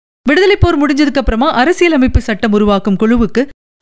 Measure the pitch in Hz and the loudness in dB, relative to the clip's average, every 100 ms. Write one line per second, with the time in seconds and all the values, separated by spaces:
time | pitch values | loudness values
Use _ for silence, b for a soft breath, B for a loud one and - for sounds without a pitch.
0 | _ _ 240 320 381 392 349 311 285 277 | _ _ -2 2 2 2 0 0 0 0
1 | 285 277 262 226 302 240 277 359 349 302 | 0 0 -2 -2 -2 0 0 2 0 2
2 | 254 247 - 208 233 208 208 196 208 190 | 2 0 -2 -4 -2 0 2 0 -2 -2
3 | 220 240 214 226 285 - _ - | 0 0 0 -2 -4 -8 _ -4